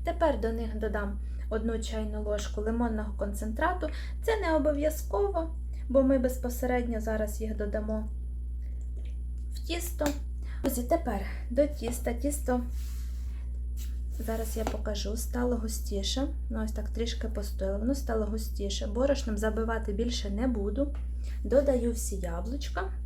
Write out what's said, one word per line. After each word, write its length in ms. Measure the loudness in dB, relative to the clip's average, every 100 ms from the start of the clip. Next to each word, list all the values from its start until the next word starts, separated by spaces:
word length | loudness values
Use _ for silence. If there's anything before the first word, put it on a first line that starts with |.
Тепер 360 | -2 4 4 4
до 120 | 0
них 260 | 0 -2 -2
додам 420 | 0 0 -2 -4 -4 -4 -2
одну 320 | 0 0 -2
чайну 400 | -2 -2 -2 -2
ложку 380 | 0 -2 -2 -2
лимонного 580 | 0 2 2 0 -2 -2
концентрату. 720 | -2 -2 -4 0 0 0 -2 -4 -6 -4
Це 160 | 0 2
не 160 | 4 4
обов'язково, 960 | 4 4 2 0 -2 2 2 2 -2 -4 -6 -6 4
бо 140 | 6
ми 160 | 8 6
безпосередньо 800 | 4 0 -4 -2 2 2 2 -2
зараз 400 | 0 0 0 -2
їх 160 | -2 -2
додамо 520 | -2 -2 0 -2 -2 -4 -4 -4 -4 -4 -4 -4 -4 -4 -4 -4 -4 -4 -4
в 40 | -4 -4
тісто. 400 | -4 -4 0 0 0 -4 -4 -4 0
Друзі, 200 | 0 0
тепер 380 | 2 2 4 -2 -2 -4 0
до 160 | 4 4
тіста. 460 | 2 -2 -2 -2
Тісто, 480 | 0 0 0 2 2 2 -4 -4 -4 -4 -4 -4 -4 -4 -4 -4 -4 -4 -4 -4 -4
зараз 380 | -2 -2 -2 -2
я 80 |
покажу, 520 | -2 -2 -2 -2 -4 -4
стало 400 | -2 0 0 0
густіше. 720 | -2 -4 -2 -2 0 0 0 -2 -4
Ну, 140 | -2
ось 80 | -2
так 160 | -2 -2
трішки 400 | -2 -2 -2 -2
постояло, 500 | -2 -4 -2 -2 0
воно 160 | 2
стало 320 | 0 0 0 0
густіше. 600 | -2 -2 -2 -2 -2 -2
Борошном 520 | 2 4 4 2 2
забивати 540 | 2 2 0 0 0
більше 380 | 0 0 0 0
не 160 | 2 2
буду. 480 | 2 2 2 2 0 -2 -2 -2 -2
Додаю 480 | 6 6 8 4 2
всі 240 | 0 -2 -2
яблучка 760 | -2 -2 -2 -2 -2 -2 -2 -4